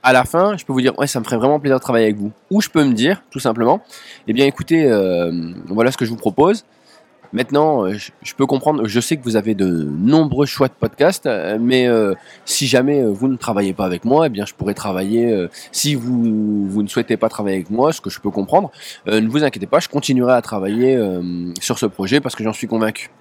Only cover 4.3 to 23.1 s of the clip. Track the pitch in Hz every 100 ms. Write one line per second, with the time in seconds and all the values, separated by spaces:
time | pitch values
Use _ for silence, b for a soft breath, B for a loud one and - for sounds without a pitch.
4.3 | 113 139 - 156 165 147 107 95 87 85
5.3 | 85 82 92 - 101 120 131 113 113 110
6.3 | 92 160 220 _ b b b b _ -
7.3 | 113 127 143 156 143 92 104 - _ -
8.3 | - 135 135 151 151 107 113 117 156 123
9.3 | 110 104 101 95 85 73 73 104 156 156
10.3 | 127 143 - 135 _ 110 - 151 196 143
11.3 | 107 82 107 120 127 123 117 104 92 B
12.3 | B - - 135 127 135 147 120 98 131
13.3 | 127 - 101 98 92 95 90 113 143 160
14.3 | 101 104 - 104 104 104 92 98 113 120
15.3 | 107 87 B B - 147 139 120 123 117
16.3 | 107 107 104 98 101 104 - 113 110 110
17.3 | - 104 95 85 110 143 160 - - 104
18.3 | 98 98 165 175 B B B - 110 113
19.3 | 139 151 110 95 151 - 143 131 127 123
20.3 | 123 - 107 95 107 127 131 104 90 90
21.3 | 87 87 82 - - 110 - 95 139 135
22.3 | - 110 110 110 113 110 107 -